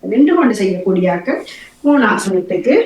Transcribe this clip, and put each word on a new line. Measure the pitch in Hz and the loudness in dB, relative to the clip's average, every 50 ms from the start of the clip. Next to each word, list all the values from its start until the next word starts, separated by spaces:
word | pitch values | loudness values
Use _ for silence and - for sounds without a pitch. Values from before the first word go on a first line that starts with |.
| - | -6
நின்று | 185 208 254 285 320 339 | -2 2 2 4 4 4
கொண்டு | 359 302 247 214 | 2 2 2 0
செய்யக்கூடியாக்கள் | 196 196 190 180 180 180 190 180 175 180 180 175 175 - 262 302 339 - - - - - - - _ - | 0 -2 -2 -2 -2 -2 -2 0 0 0 0 -2 -2 -4 -6 -6 -6 -8 -14 -18 -20 -20 -20 -20 _ 0
கோணாசனத்துக்கு | 285 294 285 247 208 - 196 - 196 185 185 170 - 185 175 - 240 285 453 466 | 2 2 2 2 2 0 -2 -4 -2 -2 -2 -4 -2 -6 -4 0 2 2 2 2